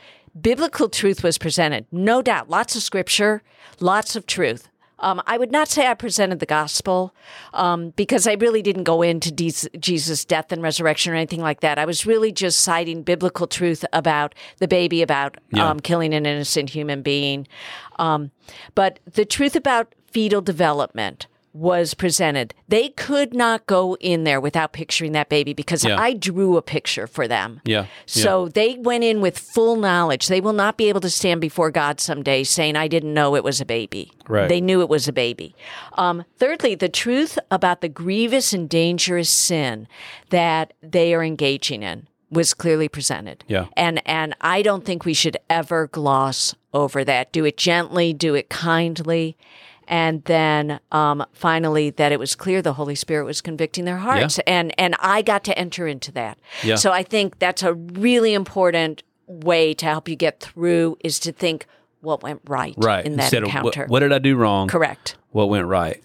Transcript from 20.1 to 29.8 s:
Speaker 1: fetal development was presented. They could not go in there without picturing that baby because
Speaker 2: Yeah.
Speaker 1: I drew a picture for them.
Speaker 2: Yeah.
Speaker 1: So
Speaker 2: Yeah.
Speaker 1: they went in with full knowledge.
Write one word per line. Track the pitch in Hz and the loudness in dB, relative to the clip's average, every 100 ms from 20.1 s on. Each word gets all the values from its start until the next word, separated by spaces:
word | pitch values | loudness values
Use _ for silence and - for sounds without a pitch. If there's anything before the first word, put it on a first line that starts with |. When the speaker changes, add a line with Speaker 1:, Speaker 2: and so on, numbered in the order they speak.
Speaker 1:
fetal | 226 214 202 | -2 0 0
development | 185 160 165 147 127 113 101 - - _ _ | 0 0 2 2 -2 -4 -8 -8 -16 _ _
was | 156 170 175 170 - | -4 0 2 0 -2
presented. | 185 160 165 139 117 - - | -2 0 0 0 -4 -10 -2
They | 214 277 | 0 0
could | - - 285 285 | -4 -2 0 0
not | 247 233 226 - | 0 0 0 0
go | 190 185 185 | 0 2 -2
in | 180 170 | -2 0
there | 160 135 | 2 0
without | 147 165 156 | 0 -2 -2
picturing | 147 165 - 160 | -6 -6 -4 -2
that | 151 147 | -2 0
baby | 151 139 | 0 0
because | 147 147 170 | -4 -4 -2
Speaker 2:
Yeah. | 117 104 | 0 2
Speaker 1:
I | 226 | 0
drew | 233 175 180 196 170 | 0 -4 0 2 2
a | |
picture | - 147 - - 110 | 0 -4 -4 -6 -6
for | - 120 | -4 -2
them. | 117 101 117 123 | -2 -4 -6 -2
Speaker 2:
Yeah. | 107 98 - - | -2 -2 -10 -6
Speaker 1:
So | - 196 190 175 | 0 2 2 2
Speaker 2:
Yeah. | |
Speaker 1:
they | 214 220 254 | 2 2 0
went | 240 240 | 0 2
in | 233 220 | 2 2
with | 190 170 | 2 0
full | - 240 226 | -2 2 4
knowledge. | 226 | 4